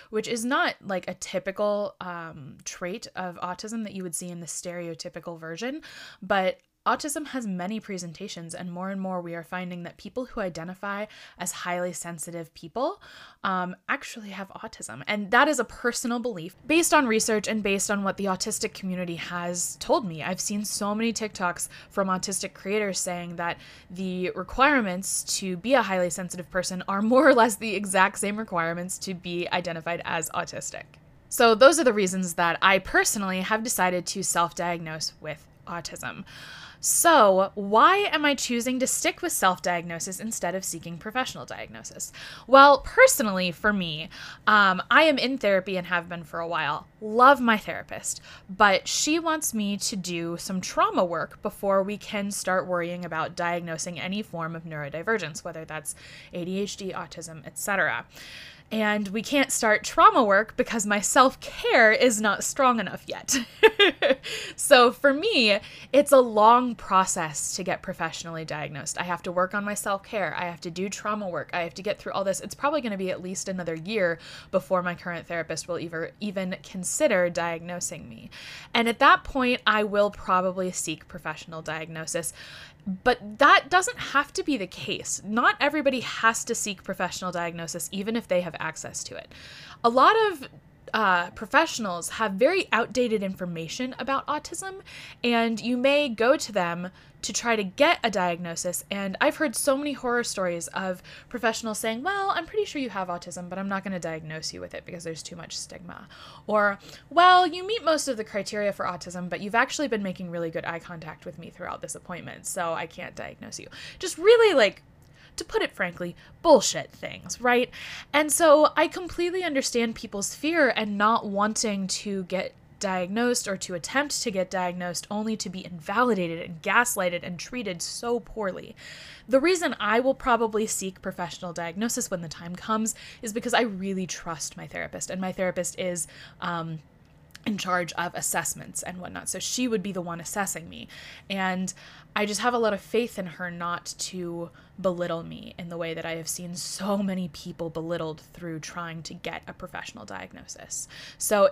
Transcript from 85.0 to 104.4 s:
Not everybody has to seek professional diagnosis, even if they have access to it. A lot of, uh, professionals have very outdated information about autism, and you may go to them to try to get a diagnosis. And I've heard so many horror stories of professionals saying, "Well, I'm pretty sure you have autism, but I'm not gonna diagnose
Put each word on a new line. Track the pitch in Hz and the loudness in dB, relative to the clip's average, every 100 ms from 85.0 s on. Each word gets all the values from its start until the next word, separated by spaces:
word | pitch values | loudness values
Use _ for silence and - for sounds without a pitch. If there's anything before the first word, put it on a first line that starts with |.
| - - | -6 -8
Not | 190 220 330 - | -2 2 2 4
everybody | 277 302 277 262 | 2 2 2 0
has | 220 - 226 226 - | -2 2 2 2 -2
to | 226 | -4
seek | 214 190 | -4 -6
professional | - 190 180 - 185 | -8 -4 -4 -4 -6
diagnosis, | 175 170 170 165 175 - | -4 -4 -6 -8 -8 -8
even | 190 202 220 | -6 -4 -4
if | 185 | 0
they | 180 | 0
have | 175 - | 0 -4
access | 160 156 - - - | -8 -8 -10 -10 -10
to | - | -12
it. | - - - - - - | -16 -18 -18 -18 -18 -2
A | 233 | 2
lot | 247 311 440 427 | 6 6 6 4
of, | 320 233 - - - - | 0 -10 -18 -20 -20 -6
uh, | 214 208 180 180 | 0 4 4 2
professionals | - 208 - 330 - 208 175 - | -6 0 2 2 0 -4 -4 -6
have | - 214 | -2 -2
very | 190 269 381 - | 4 4 4 2
outdated | 214 233 254 247 214 | 0 2 0 0 0
information | 196 190 180 165 160 - 254 - | -2 -6 -6 -6 -8 -6 -6 -6
about | 240 269 - | -4 -2 -2
autism, | 294 - 339 381 381 - - - - | -4 -6 -10 -10 -12 -16 -18 -18 -4
and | 240 233 233 226 | 0 2 2 0
you | 226 247 | -2 2
may | 262 285 294 | 4 4 2
go | 220 233 294 | 2 4 4
to | - | 2
them | 202 170 170 180 - - - | -2 -2 -4 -8 -12 -20 -12
to | - | -6
try | 208 240 220 | -4 0 0
to | |
get | 190 - 294 - | -2 2 4 4
a | 240 | 0
diagnosis. | 196 180 175 175 170 180 175 - | 0 0 -2 -6 -6 -6 -6 -6
And | 196 196 190 | -6 -6 2
I've | 277 302 | 2 2
heard | 302 220 | -2 0
so | - 269 | 2 2
many | 294 | 0
horror | 262 254 240 | -4 -2 -2
stories | 233 - 185 170 165 | -2 -2 -2 -2 -6
of | - 190 185 - - - | -6 -6 -6 -12 -20 -12
professionals | 233 226 226 226 214 | -4 -2 -2 -4 -4
saying, | 226 226 | -4 -4
"Well, | 320 403 392 | -2 -2 0
I'm | 330 330 | 0 0
pretty | 427 403 | -2 -2
sure | 302 | -2
you | 254 | -4
have | 196 180 | -4 -4
autism, | 175 175 180 175 | -6 -8 -12 -8
but | 185 | -6
I'm | 196 | -2
not | 196 | -2
gonna | 190 185 | -2 -4
diagnose | 165 160 156 160 | -4 -6 -8 -8